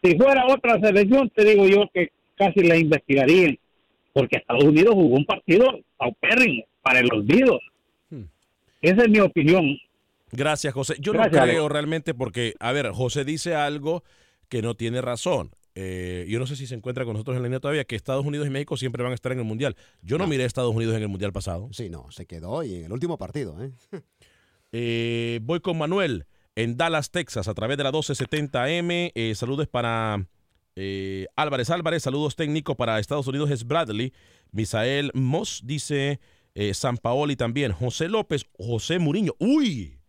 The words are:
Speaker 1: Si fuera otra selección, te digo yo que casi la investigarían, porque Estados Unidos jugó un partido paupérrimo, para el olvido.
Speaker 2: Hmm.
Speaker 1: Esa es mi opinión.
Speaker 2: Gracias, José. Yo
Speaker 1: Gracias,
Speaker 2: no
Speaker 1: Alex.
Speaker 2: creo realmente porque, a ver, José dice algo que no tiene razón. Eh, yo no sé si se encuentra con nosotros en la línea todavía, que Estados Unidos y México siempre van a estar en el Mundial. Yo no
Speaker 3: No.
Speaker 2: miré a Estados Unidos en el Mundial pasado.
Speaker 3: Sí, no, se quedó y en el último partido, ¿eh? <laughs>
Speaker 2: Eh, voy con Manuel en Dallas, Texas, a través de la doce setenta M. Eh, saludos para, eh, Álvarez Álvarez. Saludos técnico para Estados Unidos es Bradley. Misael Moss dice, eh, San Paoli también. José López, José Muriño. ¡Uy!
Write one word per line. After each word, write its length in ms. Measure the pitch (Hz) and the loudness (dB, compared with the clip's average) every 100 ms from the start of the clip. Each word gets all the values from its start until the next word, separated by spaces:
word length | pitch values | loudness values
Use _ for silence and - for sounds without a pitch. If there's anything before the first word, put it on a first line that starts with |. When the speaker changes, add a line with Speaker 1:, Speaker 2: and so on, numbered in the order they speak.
Speaker 1:
Si 160 | 180 170 | 4 6
fuera 280 | 262 277 254 | 6 6 4
otra 320 | 269 240 220 | 2 4 4
selección, 500 | 214 196 202 262 254 | 4 6 6 4 4
te 140 | - | 4
digo 240 | 208 208 196 | 6 8 8
yo 200 | 196 208 | 6 4
que 180 | 185 170 _ _ _ | 0 -2 _ _ _
casi 260 | 196 202 | 2 4
la 140 | 175 165 | 6 6
investigarían, 800 | 160 151 _ 139 135 175 170 131 _ _ _ _ _ | 4 2 _ 2 6 6 6 2 _ _ _ _ _
porque 240 | - 127 127 | 0 0 -2
Estados 260 | - 120 | -2 4
Unidos 320 | 143 151 196 208 | 6 8 6 6
jugó 220 | 160 127 | 6 4
un 80 | 143 | 2
partido 420 | 196 - 175 254 214 _ _ | -4 2 6 6 2 _ _
paupérrimo, 680 | 123 - 151 226 240 123 - _ | -6 -2 0 2 2 2 -8 _
para 180 | - 127 | 2 4
el 140 | 123 | 4
olvido. 460 | 113 104 180 262 - - _ _ _ _ | 2 4 6 6 4 -2 _ _ _ _
Speaker 2:
Hmm. 140 | 147 92 _ _ _ _ _ | -18 -18 _ _ _ _ _
Speaker 1:
Esa 220 | 156 190 | 2 4
es 60 | 233 | 6
mi 100 | 214 | 6
opinión. 580 | 190 175 147 185 151 143 _ _ _ _ _ | 6 4 4 4 4 -2 _ _ _ _ _
Speaker 2:
Gracias, 420 | 120 143 147 151 | -4 -2 -2 -4
José. 220 | 131 135 151 | -4 -4 -4
Yo 120 | 147 | -2
Speaker 1:
Gracias, 220 | 175 220 156 | 2 4 6
Speaker 2:
no 60 | |
Speaker 1:
Alex. 120 | 127 165 | 4 2
Speaker 2:
creo 120 | 151 | 0
realmente 440 | 143 147 165 151 | -2 -2 -4 -4
porque, 400 | 127 127 104 117 - | -6 -6 -4 -6 -4
a 120 | 113 | -4
ver, 180 | 135 127 | -2 -4
José 340 | 98 123 143 139 | -4 -4 -4 -6
dice 300 | 156 175 160 | -6 -4 -2
algo 480 | 147 147 143 170 _ _ _ _ _ | -4 -4 -6 -6 _ _ _ _ _
que 140 | 123 | -6
no 120 | 113 | -4
tiene 280 | 117 117 123 | -6 -6 -4
razón. 500 | 123 120 - 151 73 _ _ - | -4 -4 -2 -4 -4 _ _ -12
Eh, 500 | 95 92 90 90 90 | -10 -8 -8 -8 -6
yo 100 | 110 | -6
no 80 | 127 | -6
sé 80 | 139 | -10
si 100 | 131 | -12
se 100 | 120 | -12
encuentra 280 | 127 123 | -10 -8
con 100 | 123 | -6
nosotros 220 | 107 110 127 | -8 -6 -6
en 80 | |
la 40 | 120 | -4
línea 100 | 127 | -6
todavía, 240 | 139 151 | -4 -4
que 120 | 135 110 | -4 -8
Estados 300 | - 135 139 | -6 -4 -4
Unidos 220 | 147 143 | -4 -4
y 20 | |
México 280 | 135 143 131 | -6 -6 -6
siempre 260 | 127 120 | -6 -6
van 80 | 123 | -6
a 40 | 123 | -6
estar 160 | 127 | -6
en 80 | 127 | -6
el 60 | 110 | -6
Mundial. 300 | 110 139 - _ _ | -4 -6 -6 _ _
Yo 160 | 85 143 | -6 -4
no 60 | |
Speaker 3:
No. 60 | - | -2
Speaker 2:
miré 140 | 139 | -2
a 40 | 127 | -2
Estados 260 | - 123 | -2 -2
Unidos 220 | 113 113 110 | -2 -2 -2
en 60 | |
el 80 | 107 | -4
Mundial 240 | 98 98 | -6 -6
pasado. 340 | 95 95 85 110 | -6 -8 -8 -10
Speaker 3:
Sí, 180 | 104 107 | -14 -12
no, 200 | 82 69 | -14 -16
se 160 | - 90 | -20 -18
quedó 380 | 85 87 135 | -14 -8 -8
y 120 | 147 90 | -6 -10
en 100 | 82 | -10
el 60 | |
último 240 | 113 175 165 | -8 -6 -8
partido, 440 | 92 147 117 78 | -10 -10 -10 -10
¿eh? 80 | 131 127 _ | -14 -16 _
<laughs> 120 | 180 _ _ _ _ _ _ _ | -20 _ _ _ _ _ _ _
Speaker 2:
Eh, 680 | 113 120 117 117 117 117 117 | -8 -4 -2 -2 -4 -4 -6
voy 200 | 113 170 | -4 -4
con 180 | 190 165 | -4 -4
Manuel 460 | 151 190 180 104 71 _ _ - | -2 -2 -2 -4 -10 _ _ -6
en 220 | 117 120 | -4 -2
Dallas, 320 | 165 160 139 | -2 -2 -4
Texas, 380 | 180 170 117 95 | -6 -6 -6 -6
a 80 | 107 | -6
través 200 | 110 143 | -4 -2
de 60 | |
la 60 | 139 | -2
doce 240 | 147 151 | -2 -4
setenta 560 | 139 131 151 147 135 127 | -6 -4 -4 -4 -4 -2
M. 420 | 170 175 175 175 - | -2 -2 -4 -4 -6
Eh, 180 | 113 | -6
saludos 340 | 107 120 139 143 | -4 -6 -4 -4
para, 600 | 123 117 113 110 104 92 _ _ _ _ - | -4 -2 -2 -4 -4 -8 _ _ _ _ -12
eh, 500 | 98 98 95 95 95 - | -8 -8 -8 -8 -8 -4
Álvarez 360 | 151 139 120 | -2 -2 -2
Álvarez. 320 | 170 165 165 | -2 -2 -4
Saludos 320 | 139 135 151 - | -4 -4 -4 -4
técnico 400 | 156 151 147 143 | -4 -4 -4 -4
para 240 | 117 110 | -2 -2
Estados 260 | 101 147 131 | -2 -6 -4
Unidos 240 | 135 147 | -4 -4
es 160 | 139 120 | -4 -4
Bradley. 480 | 156 160 107 127 _ _ _ _ | -4 -2 -4 -6 _ _ _ _
Misael 580 | 101 110 113 117 139 143 - | -8 -4 -2 -2 -2 -4 -2
Moss 460 | 127 156 220 - 117 | -2 -2 -4 -10 -10
dice, 540 | 147 - 143 139 143 _ _ _ | -10 -4 -4 -4 -6 _ _ _
eh, 220 | - 104 95 | -6 -6 -4
San 220 | 135 123 | -4 -4
Paoli 380 | 113 127 147 139 | -4 -2 -2 -2
también. 360 | 117 120 135 | -4 -2 -4
José 380 | 90 123 - 165 | -2 -6 -4 -4
López, 360 | 220 - 147 - _ | -4 -2 -6 -8 _
José 400 | 107 117 - 170 | -6 -6 -2 -2
Muriño. 320 | 160 175 190 - | 0 0 -2 -2
¡Uy! 560 | 202 302 262 135 80 65 | 0 2 0 -4 -10 -16